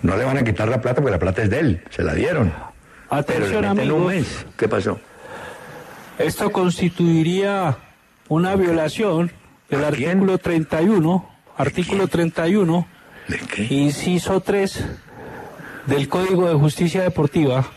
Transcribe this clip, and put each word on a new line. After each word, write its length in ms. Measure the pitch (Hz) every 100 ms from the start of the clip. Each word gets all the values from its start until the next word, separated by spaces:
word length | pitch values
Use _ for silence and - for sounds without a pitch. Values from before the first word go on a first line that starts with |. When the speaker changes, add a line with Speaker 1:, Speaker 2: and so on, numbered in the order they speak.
Speaker 1:
No 140 | 85 95
le 80 | 131
van 120 | 135
a 60 |
quitar 240 | 120 101 110
la 140 | 117
plata 140 | 120 127
porque 100 | 139
la 80 | 92
plata 220 | 90 92
es 60 | 107
de 100 | 117
él, 220 | 160 87 -
se 140 | -
la 100 | 82 78
dieron. 360 | 226 151 101 80 - - - - -
Speaker 2:
Atención, 380 | 127 - 127 202
Speaker 1:
Pero 120 | 214
le 80 | 202 202
meten 160 | 143
un 160 | 151 180
Speaker 2:
amigos. 40 |
Speaker 1:
mes. 320 | 190 135 - - -
¿Qué 100 | 107
pasó? 320 | 104 98 95 - - - - - - - - - - - -
Speaker 2:
Esto 320 | 143 170 208
constituiría 1300 | 208 180 175 180 - 170 165 160 180 196 202 175 127 - _ _ _ -
una 280 | 160 180 196
violación 760 | 180 165 156 - 214 165 170 - - _ _
del 160 | 139 151
Speaker 1:
¿A 40 |
quién? 180 | 143 143
Speaker 2:
artículo 280 | 190 196 185
treinta 440 | 180 170 160 165
y 80 | 175
uno, 400 | 214 160 185 - - _ -
Speaker 1:
¿De 60 |
Speaker 2:
artículo 340 | 139 160 180 196
Speaker 1:
quién? 100 | 185
Speaker 2:
treinta 360 | 165 165 - 165
y 60 | 208
uno, 300 | 175 170 170 - - - -
Speaker 1:
¿De 80 | 95
qué? 260 | - - 110
Speaker 2:
inciso 680 | 139 143 143 - 180 - 190
tres 420 | 180 196 196 - - - - - - - - - - - -
del 240 | 139 139
Código 400 | 190 185 190 175
de 60 | 160
Justicia 460 | 151 - 175 185
Deportiva. 640 | 185 175 147 175 147 127 127